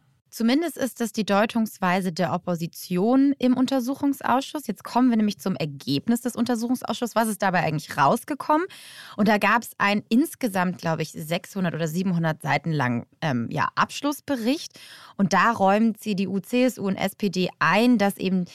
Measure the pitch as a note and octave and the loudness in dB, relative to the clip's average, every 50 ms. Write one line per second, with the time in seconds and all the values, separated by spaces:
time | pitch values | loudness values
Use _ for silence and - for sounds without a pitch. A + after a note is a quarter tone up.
0 | _ _ _ _ _ _ - - A3 A3+ B3+ D4+ F4 D#4+ - - C4+ A#3+ - - | _ _ _ _ _ _ -6 -2 0 2 2 2 0 -2 -4 -4 -4 -6 -4 -4
1 | A#3 G#3+ - - G3+ E3+ G3+ G3 A3 A#3 - A#3 A3 G#3+ - - G3 F3+ F3 G3 | -6 -4 -4 -4 -2 2 2 2 2 2 0 -2 -4 -4 -4 -2 0 0 2 2
2 | F3+ F#3 D#3+ - F3+ D#3+ C#3+ F3+ - - F3 D#3+ E3+ - - - - - F3+ F3 | 0 -2 0 0 0 0 0 -4 -2 -4 -4 -4 -4 -8 -10 -12 -8 -4 -2 0
3 | G3 A3+ B3+ C4+ C4+ C#4+ C#4 - - B3+ B3+ B3+ C4 B3 C4+ C4+ A#3 B3 C#4 - | 2 4 4 4 4 4 2 2 2 2 2 2 2 0 0 -2 -2 -2 -4 -2
4 | - C#4+ C4+ - - - A#3 C4 C4+ - - D#4 - - G3 - - - - A#3+ | -2 -2 -2 -2 0 0 0 0 0 -4 -8 -10 -8 -8 -10 -10 -10 -4 0 2
5 | B3+ B3+ A#3 A3 G#3+ G#3 G3 - - G3 F3+ - E3+ D3+ C#3 C3+ - - C#3 C#3 | 4 4 4 2 2 0 -2 -4 -4 -6 -4 -4 -4 -6 -8 -10 -4 -2 -2 -2
6 | - - A#3 A#3+ - B3 - - A#3+ A3+ B3 A3 A#3 A#3+ B3+ A#3+ - - A3+ - | 0 0 -2 0 -2 -4 -4 -2 -2 0 0 -2 0 -2 -2 -4 -2 -6 -4 -4
7 | B3 A3 - A3 A3+ A3 G#3 - G#3 F#3+ F3 F3+ D#3 D#3+ D#3 D3+ - - - D3+ | -4 -2 0 0 0 0 0 0 0 2 2 2 2 2 0 -2 -6 -6 -2 2
8 | C#3 C#3 G3+ A#3+ - - D4+ - - - D4+ D#4 F4+ F#4+ - - - - - - | 4 4 4 2 0 -6 -8 -8 0 0 2 2 0 -2 -6 -14 -20 -20 -20 -20
9 | - - - - G#3+ G#3 G#3+ G3+ G#3 G3 A3 A#3+ A3+ - - - - G3+ G3+ G#3 | -20 -14 -2 0 2 4 4 4 4 2 2 2 -2 -4 -4 -2 0 0 0 0
10 | - - A3+ A#3+ D#4 E4 - - - A3 F#3 F#3+ F3+ F#3 F3 - - E3 D#3+ D#3+ | 0 2 2 2 2 2 -2 -4 -4 -2 0 0 0 0 -2 -2 -2 -2 -2 -2
11 | D#3+ - - E3 E3 D3+ E3+ F#3+ - - - G3+ F#3 E3+ D3+ D#3 E3+ D#3+ D3+ F3+ | -4 -6 -8 -12 -6 -4 -4 -4 -4 -6 -6 -4 -2 -2 -2 -2 -4 -2 -2 -2
12 | F#3+ G3 F3 E3+ E3 D#3+ D#3 - - D3 C#3 D3 - E3 D#3 D3 C3 B2 A#2+ A#2+ | -2 0 0 0 0 -2 -2 -2 -2 0 0 0 0 -2 -2 0 0 0 0 -2
13 | - - _ _ - D#3+ C3 A#2+ A#2 - - D3 B2 - - - F3+ - - - | -4 -8 _ _ -4 -2 -2 -2 -2 -4 -4 -4 -4 -2 0 -2 -2 -2 -4 -4
14 | - C#4+ D4+ - - - C#4+ A#3+ A3 A#3 C#4+ F4 - - - - - - - - | -4 -4 -4 -4 -4 -6 -4 -2 0 -2 -2 -2 -4 -12 -18 -20 -20 -20 -20 -20
15 | - - - - G3+ F3+ G3 F3+ F#3 A3+ A#3 - G3 F#3+ G3 G#3+ A3+ A3+ G#3 - | -20 -18 -2 -2 0 2 4 4 4 4 2 4 4 4 4 4 4 2 0 -2
16 | - G#3+ G#3 F3+ G3 F#3 G3 G3 - - - B3 B3+ C4 - - G3 G3 F#3+ - | -4 -4 -2 -2 -2 -2 -4 -6 -6 -2 0 2 2 2 0 -2 -4 -4 -2 -2
17 | - G3 - - - G3+ E3 F#3 F#3 - - _ D3 D#3+ F3 G#3 A#3 B3 B3 G#3+ | -2 -4 -4 -4 -4 -4 -2 -2 -2 -2 -2 _ 0 2 4 4 4 4 4 4
18 | G3+ G3+ G3 - - F#3 F#3 F#3 F3 - | 2 0 0 -2 -2 0 0 0 -2 -4